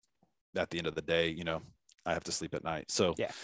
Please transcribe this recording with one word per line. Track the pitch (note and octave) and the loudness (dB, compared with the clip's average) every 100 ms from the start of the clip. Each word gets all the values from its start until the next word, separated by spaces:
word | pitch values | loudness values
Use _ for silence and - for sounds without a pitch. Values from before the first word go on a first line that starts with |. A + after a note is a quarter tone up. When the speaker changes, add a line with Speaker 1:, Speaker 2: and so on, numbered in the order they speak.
| _ _ _ _ _ F#2 | _ _ _ _ _ -2
Speaker 1:
at | E2+ | 0
the | E2+ | 0
end | E2 | -2
of | |
the | D#2 | -2
day, | D#2 E2 E2+ | 2 2 2
you | D#2+ | 0
know, | E2+ D#2+ - - _ - | -2 -2 -6 -20 _ -6
I | F2 | -2
have | E2+ | 0
to | - | 0
sleep | - E2 | -4 -2
at | D2+ | -4
night. | D2+ D#2+ - | -4 -4 -2
So, | - F#2 D#2+ | 2 4 2
Speaker 2:
Yeah. | - - | -4 -6